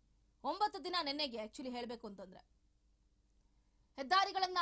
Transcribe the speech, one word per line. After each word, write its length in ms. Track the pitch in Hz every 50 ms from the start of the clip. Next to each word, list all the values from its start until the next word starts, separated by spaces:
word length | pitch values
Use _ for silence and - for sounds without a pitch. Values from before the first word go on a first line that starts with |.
| _ _ _ _ _ _ _ _ -
ಒಂಬತ್ತು 400 | 277 349 392 415 427 392 381 269
ದಿನ 120 | - 359 349
ನೆನ್ನೆಗೆ, 360 | 311 277 285 302 302 254 233 214
actually 320 | 214 214 - - 262 254
ಹೇಳ್ಬೇಕು 360 | 247 240 240 226 240 233 -
ಅಂತಂದ್ರೆ, 340 | 208 196 196 185 185 - - - _ _ _ _ _ _ _ _ _ _ _ _ _ _ _ _ _ _ _ _ _ _ _ _ _ _ _ _ _ -
ಹೆದ್ದಾರಿಗಳನ್ನ 640 | 269 269 247 359 392 381 403 - 381 370 370 370 349